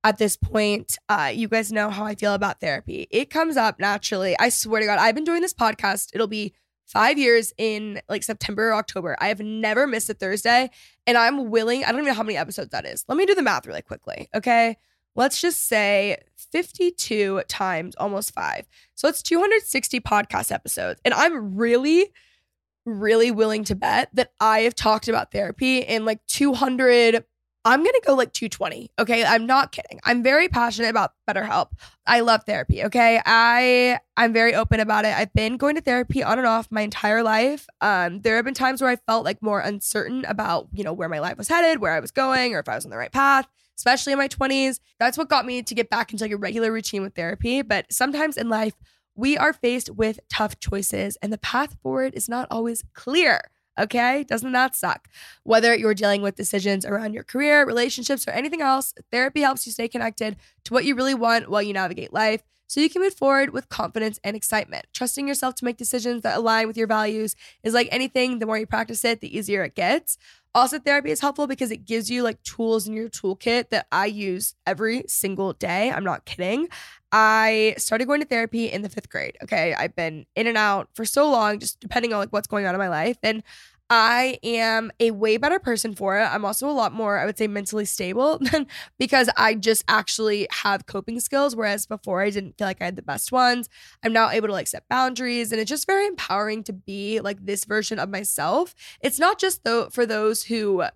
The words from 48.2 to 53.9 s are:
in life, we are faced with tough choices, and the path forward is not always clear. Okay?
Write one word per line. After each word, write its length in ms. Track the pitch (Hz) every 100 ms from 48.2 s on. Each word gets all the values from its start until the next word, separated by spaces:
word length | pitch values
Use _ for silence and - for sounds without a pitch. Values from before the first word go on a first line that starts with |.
| 311 277
in 140 | 233
life, 240 | 220 220 - - _ _ -
we 220 | 262 285
are 160 | 302
faced 340 | 269 240 247 -
with 320 | 208 220 214 _
tough 320 | - 208 -
choices, 560 | - 196 196 196 202 -
and 100 | 202
the 60 | 214
path 400 | - 247 226 -
forward 300 | 262 262 262
is 140 | 262 226
not 180 | 240 -
always 340 | 226 233 226 -
clear. 580 | - - 311 320 196 - _ _ -
Okay? 460 | 214